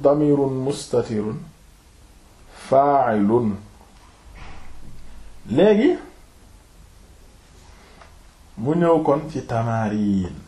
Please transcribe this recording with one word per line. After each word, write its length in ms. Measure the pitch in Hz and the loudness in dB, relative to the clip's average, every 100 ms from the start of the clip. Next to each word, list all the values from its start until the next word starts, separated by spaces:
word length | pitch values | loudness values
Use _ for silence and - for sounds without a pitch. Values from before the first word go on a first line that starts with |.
damirun 460 | 139 147 147 143 135 | 2 4 2 2 0
mustatirun 840 | 131 131 143 - 123 - 110 107 139 - - - - - - - - - - - - - | -2 -4 -6 -2 -2 -2 -4 -6 -8 -14 -20 -20 -20 -20 -20 -20 -20 -20 -20 -20 -20 0
fa'ilun. 840 | 135 143 139 127 107 101 117 110 95 - - - - - - - - - - - - - - - - - - - | 2 4 2 2 2 2 2 0 -4 -10 -20 -20 -20 -20 -20 -20 -20 -16 -14 -14 -14 -14 -14 -14 -16 -18 -18 -4
Léegi 460 | 127 202 208 285 359 - - - - - - - - - - - - - - - - - - - - - - - - - - | 2 4 6 4 0 -6 -20 -20 -20 -20 -20 -20 -20 -20 -20 -20 -20 -20 -20 -20 -20 -20 -20 -20 -20 -20 -20 -20 -20 -20 -8
mu 160 | 123 170 | -2 2
ñëw 260 | 170 165 | 4 4
kon 180 | 156 143 156 | 2 0 -2
ci 120 | 131 - | -8 -4
tamarin, 840 | 117 117 113 107 107 104 98 87 - | -2 -2 -2 -2 0 0 0 -2 -8